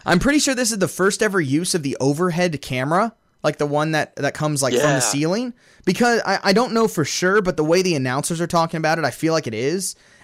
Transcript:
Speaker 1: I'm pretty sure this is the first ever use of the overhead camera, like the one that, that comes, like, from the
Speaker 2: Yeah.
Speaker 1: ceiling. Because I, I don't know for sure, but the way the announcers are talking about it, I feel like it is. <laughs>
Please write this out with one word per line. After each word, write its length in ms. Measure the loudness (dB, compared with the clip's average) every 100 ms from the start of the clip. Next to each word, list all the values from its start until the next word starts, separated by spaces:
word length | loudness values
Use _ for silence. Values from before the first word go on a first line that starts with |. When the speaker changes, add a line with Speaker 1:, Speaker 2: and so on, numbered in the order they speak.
| 0
Speaker 1:
I'm 140 | 2
pretty 200 | 4 2
sure 140 | 2 0
this 160 | -2
is 80 | 0
the 80 | -2
first 320 | 0 -2 2
ever 160 | 0 0
use 340 | 0 0 0
of 100 | -2
the 120 | -4 0
overhead 600 | 0 2 0 0 0 -2
camera, 520 | -6 -4 0 0 0 -4 _ _
like 140 | -4 -2
the 80 | -2
one 280 | 0 0
that, 220 | 0 -4 -4
that 160 | -6
comes, 280 | -2 -2 0
like, 120 | 0
from 80 | 2
the 60 | 2
Speaker 2:
Yeah. 120 | 2
Speaker 1:
ceiling. 540 | 0 0 0 -2 -4 -10 _ _ -2
Because 360 | 2 2 2 0
I, 140 | -2
I 100 | 2
don't 200 | 2 2
know 140 | 2 2
for 180 | 0 -2
sure, 360 | 0 2 2
but 140 | 2 0
the 60 |
way 180 | 2 2
the 140 | 2 0
announcers 460 | 0 -2 -4 -4
are 60 | -2
talking 300 | 0 0 0
about 220 | 0 0
it, 60 | -2
I 60 |
feel 200 | -2 0
like 140 | 0 -2
it 60 |
is. 420 | -4 -2 -2 -6 -10
<laughs> 40 | _ _